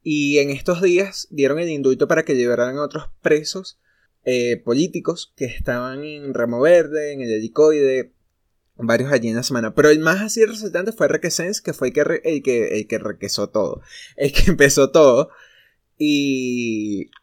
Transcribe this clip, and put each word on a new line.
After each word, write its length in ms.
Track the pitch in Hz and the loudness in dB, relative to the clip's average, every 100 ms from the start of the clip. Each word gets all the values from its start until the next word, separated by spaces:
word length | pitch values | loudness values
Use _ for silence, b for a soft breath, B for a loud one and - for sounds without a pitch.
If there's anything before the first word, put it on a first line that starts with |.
y 360 | 165 151 143 143 | -4 -2 2 2
en 120 | 139 | 2
estos 300 | 139 - 170 | -2 -4 0
días 460 | 185 175 196 - - | 2 2 0 -6 -10
dieron 280 | 151 135 151 | 0 0 0
el 100 | 175 | -4
indulto 380 | 147 131 127 147 | 0 0 2 2
para 180 | 160 | 0
que 100 | 160 | 0
liberaran 440 | 131 120 120 123 139 | 0 0 0 -2 -2
a 60 | |
otros 260 | 147 156 - - | -6 -8 -12 -4
presos, 580 | 170 151 156 185 - - _ _ _ _ | 0 0 0 -12 -14 -20 _ _ _ _
eh, 380 | 127 127 120 117 | -4 -2 0 -2
políticos 680 | 117 127 175 170 - 170 - - | -2 0 0 -4 -6 -8 -8 -10
que 80 | |
estaban 600 | 127 - - 123 127 135 | -8 -6 -6 -4 -6 -10
en 280 | 151 151 143 | -14 -12 -8
Ramo 280 | 120 117 120 | -4 -2 2
Verde, 520 | 151 175 151 151 147 | 6 6 4 -4 -6
en 80 | 139 | -8
el 120 | 120 | -4
Helicoide, 840 | 110 113 - 156 151 135 131 120 _ _ _ _ _ _ - | -4 -4 2 4 4 2 0 -4 _ _ _ _ _ _ -8
varios 360 | 117 117 135 | -2 0 2
allí 160 | 131 113 | 0 0
en 80 | 117 | -4
la 60 | |
semana. 320 | 127 123 110 | -4 -4 -4
Pero 160 | - 151 | 2 4
el 80 | 156 | 4
más 240 | 160 190 | 2 -2
así 240 | 214 226 220 | -2 0 0
resaltante 460 | 220 208 175 202 | 0 -8 -6 -6
fue 160 | - 143 | -2 -2
Requesens, 520 | 156 175 - 175 214 | 0 -4 -4 -6 -6
que 120 | - | -8
fue 160 | - 127 | -4 -2
el 60 | |
que 100 | 139 | 0
re-, 180 | 147 165 | 0 -2
el 180 | 160 147 | -2 -2
que, 360 | 139 120 - 107 | 0 0 0 -4
el 80 | 104 | -4
que 120 | 110 | -6
requesó 520 | 107 - 98 - 101 | -6 -10 -8 -6 -4
todo, 320 | 110 90 - B B B - | -2 -4 -6 B B B -4
el 160 | 143 | -2
que 120 | - | 4
<laughs> 60 | 185 | 4
empezó 420 | 165 139 143 135 | 6 4 4 4
todo. 380 | 165 143 123 160 b b b b b _ - | 6 6 4 0 b b b b b _ -6
Y 1120 | 151 143 139 131 127 123 117 107 107 98 - _ | -2 0 0 -2 -4 -4 -4 -4 -4 -6 -8 _